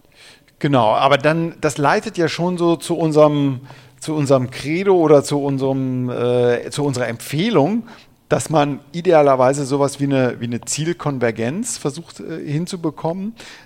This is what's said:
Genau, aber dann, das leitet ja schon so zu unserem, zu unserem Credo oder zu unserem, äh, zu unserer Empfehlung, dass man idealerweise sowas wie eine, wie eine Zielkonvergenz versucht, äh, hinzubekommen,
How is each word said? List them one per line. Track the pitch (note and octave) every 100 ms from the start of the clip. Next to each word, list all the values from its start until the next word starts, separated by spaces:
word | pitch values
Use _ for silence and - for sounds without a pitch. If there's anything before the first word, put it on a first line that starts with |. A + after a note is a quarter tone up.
| _ _ - - _ _
Genau, | D3+ C3+ A2
aber | A#2+ C3+ C#3
dann, | D3+ E3 E3 -
das | D#3 -
leitet | C#3+ G3+ G#3+ F3+
ja | D#3+
schon | - F3 F3+
so | E3+ E3
zu | - E3+
unserem, | D#3+ D3+ D3+ D3 C#3 B2+ C3 - - _
zu | - D#3
unserem | C#3 C3+ B2
Credo | - C3+ E3 G3 F#3
oder | D#3 D3
zu | C#3 D3
unserem, | C#3 C3+ C3+ C3+ C3 B2+ B2
äh, | A#2 B2 B2 B2 A#2+ -
zu | -
unserer | C#3+ A#2+ A#2
Empfehlung, | A#2 - C#3+ A3 F3+ D3 A3+ - - - _ _
dass | D3 -
man | D#3 C#3+ C3 -
idealerweise | E3+ F3+ D#3+ C#3+ C3 B2+ C#3+
sowas | C3+ C#3+ C#3 -
wie |
eine, | C#3 C3+ B2+ -
wie | A#2+
eine | A#2
Zielkonvergenz | - - D#3+ E3+ D3+ C3+ A#2 G#2+ A2+ F3 B3 -
versucht, | D3+ C#3+ E3+ -
äh, | - E3
hinzubekommen, | D#3 D3 F3 F#3 E3 - D#3+ F#3 G3+ - - -